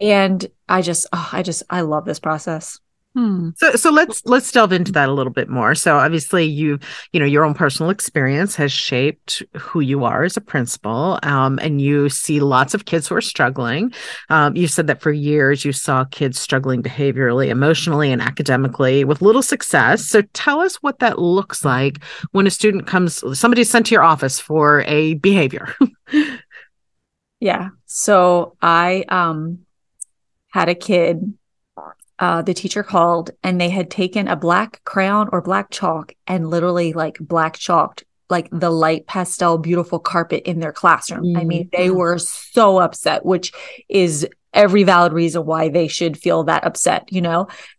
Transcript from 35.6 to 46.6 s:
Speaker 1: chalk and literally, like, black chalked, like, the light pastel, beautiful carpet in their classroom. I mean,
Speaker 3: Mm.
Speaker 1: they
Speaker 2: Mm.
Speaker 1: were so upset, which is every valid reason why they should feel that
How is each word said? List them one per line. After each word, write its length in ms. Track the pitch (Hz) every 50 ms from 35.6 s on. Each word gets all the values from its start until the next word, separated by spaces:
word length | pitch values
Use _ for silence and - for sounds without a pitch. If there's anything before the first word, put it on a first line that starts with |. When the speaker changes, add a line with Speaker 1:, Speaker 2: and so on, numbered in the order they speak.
| 202 _
Speaker 1:
chalk 440 | - - 196 170 160 156 156 - - _ _
and 220 | - 185 180 165 156
literally, 440 | 170 170 170 180 175 175 170 160
like, 260 | 160 165 160 - - -
black 360 | 160 - 170 165 156 160 - -
chalked, 460 | - - 170 160 151 - - - _ _ _ _ _ -
like, 180 | 180 170 165 -
the 180 | 165 165 175 170
light 360 | 165 160 160 160 160 151 -
pastel, 520 | - - 190 180 175 - - 185 170 170 170
beautiful 400 | 156 165 175 175 170 170 175 160
carpet 500 | - - - 170 165 165 170 - - 185
in 120 | 170 165
their 120 | 160 151
classroom. 640 | - - - 175 160 - - - 175 - 175 175 170
I 80 | 175 170
mean, 200 | 160 175 175 185
Speaker 3:
Mm. 40 | 180
Speaker 1:
they 160 | - 175 180 185
Speaker 2:
Mm. 80 | 185
Speaker 1:
were 220 | 180 175 170 175 165
so 600 | - - - - - - - 240 220 196 190 185
upset, 480 | 175 165 - - - - 151 - -
which 260 | 185 185 175 - - - - - - - - - -
is 380 | - 196 180 170 156 143 156 - _ _ _ _ -
every 300 | 202 208 185 190 208 196
valid 280 | 196 185 175 175 170
reason 320 | 156 170 170 165 151 170 151
why 240 | 156 160 160 160 160
they 200 | 139 175 160 151
should 280 | - - 170 165 160
feel 280 | - - 175 165 165 156
that 200 | 160 160 151